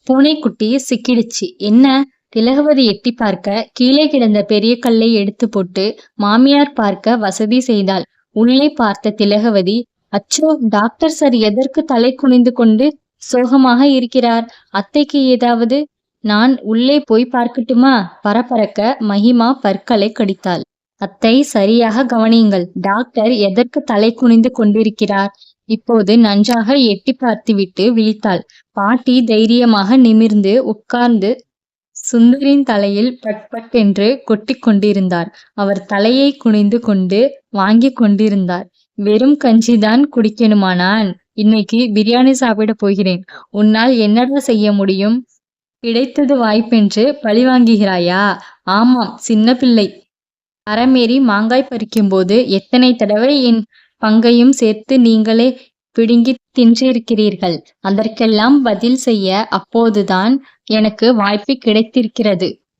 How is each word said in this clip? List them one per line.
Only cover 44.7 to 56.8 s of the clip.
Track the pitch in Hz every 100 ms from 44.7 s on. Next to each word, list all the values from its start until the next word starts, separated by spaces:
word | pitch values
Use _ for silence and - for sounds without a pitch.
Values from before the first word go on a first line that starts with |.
முடியும்?" | 202 196 190 202 240 247 _ _ _ _ _
"கிடைத்தது | 233 226 254 - 277 277
வாய்ப்பென்று | 226 214 226 233 208 208 247 285
பழி | 220 214 254
வாங்குகிறாயா?" | 254 233 220 202 185 175 180 202 180 - _
ஆமாம், | - 196 240 254 214 -
சின்ன | - 220 220
பிள்ளை. | 247 254 233 196 - _ _ _ _ _ _ -
அறமேறி | 214 247 262 233 254
மாங்காய் | 262 202 220 254 262
பறிக்கும்போது | 240 220 - 202 190 185 214 254
எத்தனை | 190 - 247 254
தடவை | 247 208 208 247 285
என் | 254 226 214 _ _ _
பங்கையும் | 220 220 233 240 247
சேர்த்து | 269 226 214 - 269
நீங்களே | 233 220 220 226 240 254 _ _ _ -
பிடுங்கி | 226 240 233 262 _
தின்றிருக்கிறீர்கள். | - 233 226